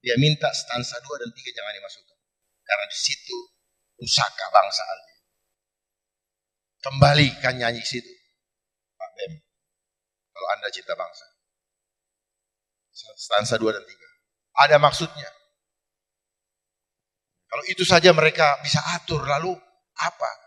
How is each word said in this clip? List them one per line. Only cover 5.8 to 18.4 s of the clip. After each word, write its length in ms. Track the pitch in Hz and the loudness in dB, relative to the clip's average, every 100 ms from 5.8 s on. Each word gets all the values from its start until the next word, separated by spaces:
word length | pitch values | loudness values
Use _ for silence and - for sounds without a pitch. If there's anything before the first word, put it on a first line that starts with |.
| _ _ _ _ _ _ _ _ _ _ | _ _ _ _ _ _ _ _ _ _
Kembalikan 800 | 135 135 143 147 143 - 127 127 | -12 4 6 6 2 2 -4 -2
nyanyi 240 | 120 117 104 | -4 -4 -6
situ, 240 | 123 - - _ _ _ _ _ _ _ _ | -8 -10 -20 _ _ _ _ _ _ _ _
Pak 120 | - | -18
Bem. 240 | - 92 78 _ _ _ _ _ _ _ _ _ | -12 -14 -14 _ _ _ _ _ _ _ _ _
Kalau 140 | - 92 101 | -12 -6 -6
Anda 100 | 101 | -6
cinta 240 | 95 - - | -10 -10 -8
bangsa. 320 | 87 - - _ _ _ _ _ _ _ _ _ _ _ _ _ _ _ _ - - - | -8 -12 -20 _ _ _ _ _ _ _ _ _ _ _ _ _ _ _ _ -20 -20 -18
Stansa 400 | - 104 110 113 | -2 -2 0 -2
dua 160 | 110 104 | -2 -4
dan 80 | - | -10
tiga. 220 | - _ _ _ _ _ | -20 _ _ _ _ _
Ada 300 | - 143 151 | 2 6 6
maksudnya. 480 | 147 - 160 - 98 - _ _ _ _ _ _ _ _ _ _ _ _ _ _ _ _ _ _ _ _ _ | 4 0 -8 -10 -18 -20 _ _ _ _ _ _ _ _ _ _ _ _ _ _ _ _ _ _ _ _ _
Kalau 160 | 127 180 | -10 -8
itu 160 | 185 175 | -4 4
saja 240 | 180 175 160 | 6 8 8
mereka 400 | 156 156 | 6 4